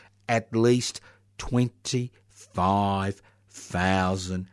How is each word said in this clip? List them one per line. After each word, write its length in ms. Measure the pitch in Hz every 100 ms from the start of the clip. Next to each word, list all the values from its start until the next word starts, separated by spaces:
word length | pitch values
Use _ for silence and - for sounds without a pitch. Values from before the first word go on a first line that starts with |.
| - _ -
at 260 | 117 - 113
least 460 | 120 123 - - - _ _ -
twenty-five 1800 | - 120 123 - - 127 123 _ _ - - - 90 101 98 98 98 - - _ _
thousand 1000 | - - - - 95 92 95 90 92 92